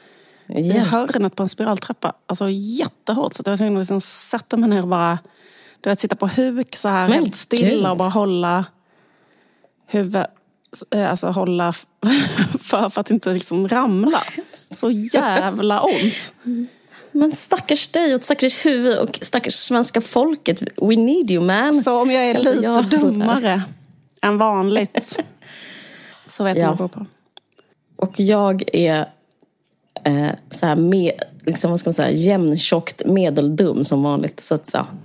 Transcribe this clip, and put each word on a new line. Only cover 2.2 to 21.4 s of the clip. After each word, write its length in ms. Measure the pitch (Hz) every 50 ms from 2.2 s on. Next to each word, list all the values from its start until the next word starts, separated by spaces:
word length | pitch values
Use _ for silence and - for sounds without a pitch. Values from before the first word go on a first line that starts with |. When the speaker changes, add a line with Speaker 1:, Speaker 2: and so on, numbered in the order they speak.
| _
Speaker 1:
Alltså, 240 | - 180 - 202 196
jättehårt. 840 | 196 196 202 214 240 285 320 - - _ _ - 214 262 - - -
Så 60 | -
att 60 | -
jag 60 | 196
var 40 | 202
tvungen 200 | 190 220 208 202
att 40 | 190
liksom 200 | 190 - 196 196
sätta 560 | - - - - - - - 233 - - -
mig 120 | 226 233 220
ner 140 | 208 190
och 60 | 180 180
bara... 300 | 180 170 170 170 170 170 - _ _ _ _ _ _ - - - _ _
Du 100 | - 196
vet, 100 | 202 190
sitta 160 | - 202 196
på 100 | - 196 190
huk 480 | - 262 254 262 240 254 254 - -
så 120 | - - 202
här, 200 | 196 185 185 190
Speaker 2:
Men 100 | 247 330
Speaker 1:
helt 180 | 311 196 -
stilla 320 | - - - 240 240 - 202
Speaker 2:
gud. 160 | 262 - 196
Speaker 1:
och 100 | 185 180
bara 120 | 175 185 185
hålla 560 | 185 220 208 196 185 175 175 175 175 185 185 - _ _ _ _ _ _ _ _ _ _ _ _ _ _ _ _ _ _ _ _ _ _ _
huvudet, 400 | _ - 208 196 180 208 190 - - - _ _ _ _ _ _ _ - - - -
eh, 200 | - 208 202 -
alltså 160 | 185 180 - 180
hålla 400 | 175 196 190 185 175 175 175 170
f-, 180 | 170 - - _ _ _
<laughs> 100 | - 220 269 285 - - - - 185 - - -
för, 280 | - - - 196 214 196
för 100 | - 202
att 100 | 196 -
inte 220 | 214 196 - 185
liksom 360 | 180 180 - - 170 180 190 190
ramla. 500 | 233 247 262 226 190 185 220 294 330 - -
Speaker 2:
Hemskt. 520 | - - 311 - - - - - - - -
Speaker 1:
Så 120 | - 233
jävla 920 | 240 208 214 240 - 269 285 226 190 185 185 196 190 214 208 208 208 208
ont. 500 | - 381 - - 190 226 - - - - - _ - 240 240 233 247 - - _ _ _ - - - -
Speaker 2:
Men 200 | - 294 294 311
stackars 560 | 285 - - - 381 294 - - 294 285 - -
dig 260 | - 330 349 294 262
och 100 | 247 -
stackars 420 | - 285 - 262 262 - - -
huvud 320 | 311 269 247 240 254 220 -
och 200 | - - - -
stackars 320 | - - - 247 - - -
svenska 460 | - - - 247 233 240 - - 233
folket. 600 | 226 - - 240 269 330 311 - - - 170 -
We 340 | - - - - - 208 226
need 340 | 226 226 247 302 370 294 208
you, 140 | 180 165